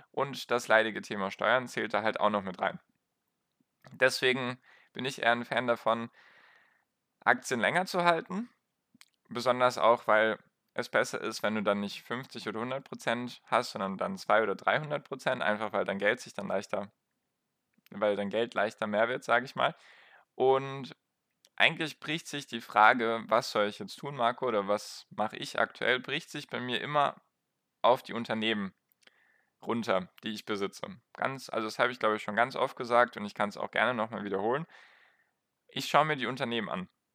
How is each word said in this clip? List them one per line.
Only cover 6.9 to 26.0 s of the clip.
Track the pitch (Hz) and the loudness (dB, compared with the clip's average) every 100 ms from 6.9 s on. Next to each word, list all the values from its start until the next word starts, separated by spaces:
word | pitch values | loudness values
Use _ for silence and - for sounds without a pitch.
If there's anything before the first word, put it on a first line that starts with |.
| _ _ _ | _ _ _
Aktien | - 127 - 123 | 2 2 0 0
länger | 101 160 190 | 2 0 -2
zu | 185 | 0
halten. | 175 165 170 190 247 _ _ _ _ _ - _ _ | 2 0 -2 -8 -8 _ _ _ _ _ -20 _ _
Besonders | 117 123 123 123 120 | -2 0 4 2 4
auch, | 107 120 - | 4 4 6
weil | 107 110 - _ _ _ | 6 4 0 _ _ _
es | - 120 | -8 0
besser | 110 123 - | 0 0 -2
ist, | 107 113 | -6 -2
wenn | 107 | -2
du | 107 | 0
dann | 101 101 | 2 0
nicht | 101 - | -2 -8
fünfzig | - 120 135 113 107 | -8 -8 -8 -10 -8
oder | 110 | -6
hundert | 123 135 | -6 -8
Prozent | - 123 - 117 123 - - | -10 -8 -4 -2 -4 -12 0
hast, | 117 123 | 0 0
sondern | 110 98 95 | -4 -4 -2
dann | 95 95 | -4 -4
zwei | - 107 | 2 4
oder | 107 | 4
dreihundert | 95 - 120 151 147 | 0 0 0 -2 -6
Prozent, | - 131 - 127 | -6 -6 -4 0
einfach | 87 104 107 | 0 0 0
weil | 101 | -2
dein | 98 98 | 0 0
Geld | 101 123 | 0 0
sich | - | -4
dann | - 98 | -10 -4
leichter, | 95 - 101 101 _ _ _ _ _ _ _ _ _ _ | -4 -4 -6 -6 _ _ _ _ _ _ _ _ _ _
weil | 101 107 101 | -2 0 0
dein | 101 | -2
Geld | 107 120 | -2 -2
leichter | 107 107 - 107 | 0 -2 -2 -2
mehr | 104 117 | 2 2
wird, | 131 | 0
sag | - 117 | 0 0
ich | 127 | 0
mal. | 127 131 - - - - - _ | -2 -2 -2 -16 -20 -20 -20 _
Und | - 131 135 135 135 127 - _ _ _ _ _ - | 2 4 4 0 -10 -12 -16 _ _ _ _ _ 2
eigentlich | 123 160 156 127 | 2 2 -6 -8
bricht | - 165 - | -8 -8 -6
sich | 143 127 | -10 -10
die | 117 | -12
Frage, | - 107 107 127 113 113 - | 0 6 6 6 0 -2 0
"Was | 113 - | 0 2
soll | 110 104 | 0 -2
ich | - | -4
jetzt | 98 - | -12 -10
tun, | 139 139 | -10 -2
Marco, | 117 123 127 | -2 0 0
oder | 107 98 | 0 2
was | 104 - - - | 0 -2 -14 -12
mache | 101 107 - | -6 -4 -4
ich | 143 - | -6 -2
aktuell?", | 110 - 104 127 | -2 0 0 0